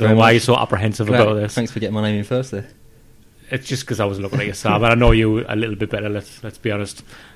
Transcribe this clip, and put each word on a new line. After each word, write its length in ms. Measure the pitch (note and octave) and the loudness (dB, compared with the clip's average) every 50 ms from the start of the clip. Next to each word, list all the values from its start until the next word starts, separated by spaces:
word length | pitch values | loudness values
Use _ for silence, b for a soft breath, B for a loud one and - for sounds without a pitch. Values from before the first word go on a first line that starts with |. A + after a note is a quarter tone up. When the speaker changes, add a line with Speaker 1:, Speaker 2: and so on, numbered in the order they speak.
Speaker 1:
I 20 | A2 | 2
Speaker 2:
you 40 | A2 | 4
Speaker 1:
don't 0 | |
know 0 | |
Speaker 2:
very 100 | A2 A2+ | 6 6
Speaker 1:
why 80 | A2+ | 6
Speaker 2:
much. 60 | A2+ A#2 | 6 6
Speaker 1:
you're 220 | A2+ - B2 A#2+ | 4 4 2 2
so 0 | B2+ | 2
apprehensive 480 | A#2 - - F#2 G#2+ G#2+ G2+ - A2 | 0 0 -2 -2 -2 -2 -2 -2 0
Speaker 2:
Glad, 160 | G#2+ B2 B2 | 2 2 4
Speaker 1:
about 120 | G#2+ G#2+ G#2+ | 4 2 2
this. 180 | G#2 G#2+ G#2+ - | 0 -4 -4 -4
Speaker 2:
thanks 180 | B2 A#2 A2+ | -4 -6 -4
for 80 | - A2 | -6 -6
getting 140 | A2 G2+ G#2+ | -6 -4 -2
my 80 | G#2+ | -2
name 160 | G#2+ G#2+ G#2 G#2 | -2 -2 -2 -2
in 60 | G2+ | -4
first 260 | - B2+ B2+ B2 - | -4 -4 -4 -4 -6
there. 160 | G#2 G2 G2+ - - _ - - - - _ - - - - _ _ _ - - | -8 -10 -10 -12 -18 _ -20 -20 -20 -20 _ -20 -20 -20 -20 _ _ _ -12 -10
Speaker 1:
It's 180 | C3 B2+ - - | -10 -8 -6 -8
just 180 | C3+ C3 - | -8 -8 -6
'cause 140 | - A#2 G#2+ | -6 -4 -4
I 60 | G#2 | -4
was 120 | G2+ G2 G2 | -4 -4 -6
looking 220 | G2 G2 G#2 G2+ | -6 -6 -4 -4
at 60 | G#2 | -4
you, 60 | G2+ G2 | -6 -6
Sam, 280 | - - G#2+ G#2 G#2 | -4 -2 0 0 2
and 40 | A#2 | 2
I 80 | A2+ A#2 | 2 4
know 180 | A#2+ B2 A2+ | 4 6 6
you 320 | A2+ A2 A2 A2 A2 A#2 - | 6 4 4 2 0 0 -2
a 80 | - G#2 | -4 -4
little 220 | G#2+ A2+ A2+ G#2 | -4 -4 -4 -4
bit 140 | - G#2+ - | -6 -6 -6
better, 180 | A2+ G2+ G#2 G#2 | -6 -6 -6 -6
let's, 340 | G#2 G2+ - - - - | -6 -8 -10 -12 -16 -16
let's 140 | - G#2 - | -16 -16 -12
be 140 | - - A2 | -8 -6 -4
honest. 320 | G#2 G#2 G#2 G2 - - B B B B B B | -4 -4 -6 -8 -12 -16 B B B B B B